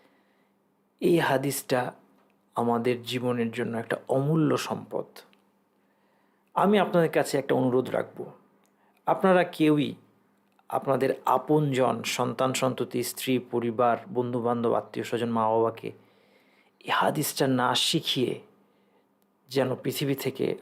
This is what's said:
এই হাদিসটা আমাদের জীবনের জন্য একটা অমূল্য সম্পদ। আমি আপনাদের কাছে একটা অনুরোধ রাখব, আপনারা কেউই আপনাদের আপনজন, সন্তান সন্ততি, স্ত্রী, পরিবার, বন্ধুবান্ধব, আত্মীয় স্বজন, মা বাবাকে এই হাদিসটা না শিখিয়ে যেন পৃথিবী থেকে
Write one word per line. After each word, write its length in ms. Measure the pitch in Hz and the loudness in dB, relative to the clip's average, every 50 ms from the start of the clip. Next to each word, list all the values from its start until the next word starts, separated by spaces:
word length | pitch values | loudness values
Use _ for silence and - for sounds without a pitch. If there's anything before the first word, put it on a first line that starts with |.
| _ _ _ _ _ _ _ _ _ _ _ _ _ _ _ _ _ _ _ - | _ _ _ _ _ _ _ _ _ _ _ _ _ _ _ _ _ _ _ -2
এই 200 | 247 175 175 160 | 2 4 4 4
হাদিসটা 760 | 147 - 139 131 135 143 131 - - - 135 127 123 85 - - _ _ _ _ _ _ _ _ _ _ - | 4 2 0 0 0 -2 -4 -4 -4 -2 -2 -2 -2 -4 -10 -14 _ _ _ _ _ _ _ _ _ _ -4
আমাদের 480 | 113 117 117 117 117 117 123 123 120 117 | -2 0 2 0 2 2 0 -2 -2 -4
জীবনের 480 | 117 123 123 123 123 120 120 117 113 | -6 -6 -2 -2 -2 -2 -2 -2 -4
জন্য 260 | 113 120 117 - 117 | -4 -4 -4 -4 -4
একটা 200 | 113 113 - - - - | -6 -4 -4 -6 -6 -2
অমূল্য 500 | - 135 135 139 147 165 160 151 139 123 | -2 0 0 2 2 2 2 4 2 2
সম্পদ। 480 | 120 - - 110 107 107 - - 98 - - - - - _ _ _ _ _ _ _ _ _ _ _ _ _ _ _ _ _ _ _ _ _ _ _ _ _ - | 0 -2 -4 -6 -8 -8 -6 -8 -8 -8 -8 -16 -20 -20 _ _ _ _ _ _ _ _ _ _ _ _ _ _ _ _ _ _ _ _ _ _ _ _ _ 0
আমি 260 | 165 170 196 214 202 | 2 4 6 6 4
আপনাদের 300 | 180 - - 175 165 151 | 4 4 4 2 2 4
কাছে 280 | - 160 139 - - | 2 0 0 2 0
একটা 180 | 139 131 - 139 | -2 0 2 2
অনুরোধ 340 | 131 131 127 120 131 123 110 | 2 2 4 2 2 0 0
রাখব, 360 | 110 113 - - - - - - - - _ _ _ _ _ _ _ _ _ _ _ _ - | -2 -4 -4 -4 -8 -14 -14 -14 -14 -20 _ _ _ _ _ _ _ _ _ _ _ _ -2
আপনারা 380 | 151 165 165 202 190 180 180 170 | -2 0 2 4 4 6 4 4
কেউই 520 | 175 - - 156 151 151 147 131 - - - - _ _ _ _ _ _ _ _ _ _ _ _ - | 0 0 2 4 4 4 4 0 -2 -4 -10 -18 _ _ _ _ _ _ _ _ _ _ _ _ -4
আপনাদের 440 | - 131 - 139 135 123 135 131 - - - | -4 -4 0 0 0 0 2 0 -2 0 2
আপনজন, 760 | - 123 - - - 151 156 151 139 131 127 127 123 117 117 117 | 2 2 2 2 2 2 2 4 2 2 2 2 2 0 -2 -4
সন্তান 500 | - - - 170 147 117 - 131 131 123 | -6 -2 -2 -2 -2 -2 -2 -2 -2 0
সন্ততি, 500 | - 131 131 123 - 123 - - 123 120 | 0 0 -2 -2 -2 -6 -4 -4 -4 -4
স্ত্রী, 360 | - - - - 135 127 120 | -4 -8 -6 -2 -2 -2 -2
পরিবার, 580 | 123 - 120 120 117 120 110 110 123 120 113 110 - - - | -2 -2 -4 -2 -2 -2 0 2 2 2 2 0 -4 -6 -4
বন্ধুবান্ধব, 600 | 123 123 120 123 120 113 120 120 120 117 117 113 | -4 -2 -2 -4 -2 -2 -2 -2 0 0 0 0
আত্মীয় 300 | 107 - - - - 110 | 0 -2 -4 -8 -8 -6
স্বজন, 260 | - 123 110 117 117 | -4 -4 -2 -2 -2
মা 200 | 113 113 110 110 | 0 0 0 2
বাবাকে 420 | 110 113 113 113 113 - - 113 - - - _ _ _ _ _ _ _ _ _ _ _ _ _ _ _ | 2 2 2 0 -2 -4 -12 -12 -12 -14 -20 _ _ _ _ _ _ _ _ _ _ _ _ _ _ _
এই 100 | - - | -6 -4
হাদিসটা 580 | - - 92 101 - 151 139 - - - 147 | -2 0 0 0 0 -2 -4 -4 -2 -2 0
না 280 | 135 131 127 123 123 123 | 0 2 0 0 0 0
শিখিয়ে 640 | - - - - 151 - - - 135 120 - - - - _ _ _ _ _ _ _ _ _ _ _ _ _ _ _ _ _ _ _ _ - | 0 0 0 0 -2 -2 -2 -2 -2 -2 -2 -2 -8 -10 _ _ _ _ _ _ _ _ _ _ _ _ _ _ _ _ _ _ _ _ -4
যেন 260 | 127 135 127 127 123 | -2 0 0 0 -2
পৃথিবী 400 | - - 139 120 - 147 139 135 | -4 -6 -6 -4 -2 -2 -2 -2
থেকে 400 | 135 - 131 - - - - - - | -2 -4 -6 -4 -2 -2 -2 -2 -4